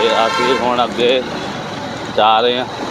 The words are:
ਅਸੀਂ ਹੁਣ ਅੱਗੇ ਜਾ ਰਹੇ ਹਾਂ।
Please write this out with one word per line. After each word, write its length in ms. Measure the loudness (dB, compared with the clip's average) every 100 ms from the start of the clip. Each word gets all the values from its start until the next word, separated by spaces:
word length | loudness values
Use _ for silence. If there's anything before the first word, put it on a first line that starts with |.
| 2 2 2
ਅਸੀਂ 280 | 0 0 0
ਹੁਣ 240 | 0 0
ਅੱਗੇ 380 | 0 2 2 2 -2 -8 -8 -8 -10 -10 -10 -10 -6 2
ਜਾ 220 | 4 4
ਰਹੇ 180 | 2 0
ਹਾਂ। 80 | -4 -6 -8